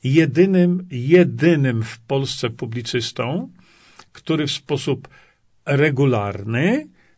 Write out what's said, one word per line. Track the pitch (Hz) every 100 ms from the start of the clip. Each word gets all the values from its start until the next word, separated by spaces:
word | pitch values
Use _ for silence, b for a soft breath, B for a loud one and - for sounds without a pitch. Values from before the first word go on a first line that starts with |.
jedynym, | 127 143 160 131 190 185 175 180 180
jedynym | 127 127 180 165 117 156 165 135 117
w | 110 -
Polsce | - 139 135 - 120
publicystą, | 113 123 117 117 123 117 - 120 165 269 B B B B B B
który | - - 160 143
w |
sposób | - - 143 - 135 - b b b b _ -
regularny | 139 151 131 139 113 101 98 101 117 170 262 311 b b